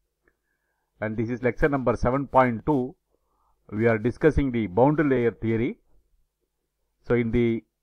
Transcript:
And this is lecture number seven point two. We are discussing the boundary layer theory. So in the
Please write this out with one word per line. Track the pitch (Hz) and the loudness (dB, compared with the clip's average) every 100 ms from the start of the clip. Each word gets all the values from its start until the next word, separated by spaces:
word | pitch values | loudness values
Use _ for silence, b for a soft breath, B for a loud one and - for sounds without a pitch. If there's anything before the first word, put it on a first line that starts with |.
| _ _ _ _ _ _ _ _ _ - | _ _ _ _ _ _ _ _ _ -10
And | 110 110 | -8 -6
this | 113 | -6
is | 120 | -4
lecture | 123 - 156 | -4 0 0
number | 139 123 107 | 0 0 0
seven | 123 135 139 | 0 -2 0
point | 131 127 110 - | 2 2 0 -2
two. | 143 127 - _ _ _ _ _ _ - | -2 -2 -8 _ _ _ _ _ _ -10
We | 107 117 | -2 0
are | 110 | 0
discussing | 117 - 160 139 139 | -2 0 0 2 -2
the | 117 101 | -2 -2
boundary | 90 135 156 151 | 2 2 2 2
layer | 127 117 | 2 0
theory. | 98 110 113 131 233 _ _ _ _ _ _ _ _ _ _ _ _ - | -2 -2 -2 -2 -6 _ _ _ _ _ _ _ _ _ _ _ _ -2
So | |
in | 120 117 | -2 0
the | 120 117 113 - _ | 0 0 -2 -8 _